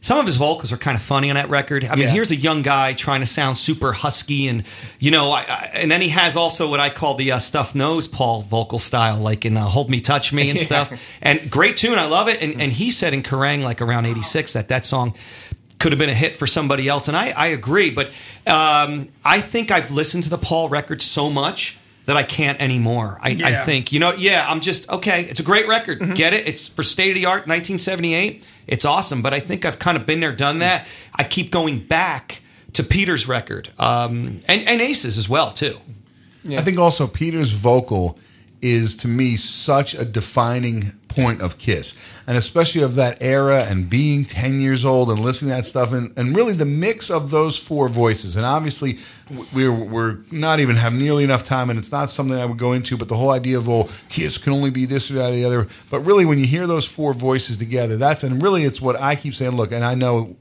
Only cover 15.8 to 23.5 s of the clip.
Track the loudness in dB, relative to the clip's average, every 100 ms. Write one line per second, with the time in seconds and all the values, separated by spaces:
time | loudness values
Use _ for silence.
15.8 | 0 2 2 2 0 0 -2 0 0 0
16.8 | 0 -2 0 -2 -2 0 0 0 0 2
17.8 | 2 0 -6 -6 -20 -12 0 2 4 4
18.8 | 2 -2 -10 -4 2 2 2 -4 0 0
19.8 | 0 -2 0 0 -2 -4 -2 -2 0 -2
20.8 | -4 -2 0 2 0 0 -2 -2 -8 -8
21.8 | _ _ 0 0 0 0 -2 0 0 2
22.8 | 2 0 -2 -4 -4 0 0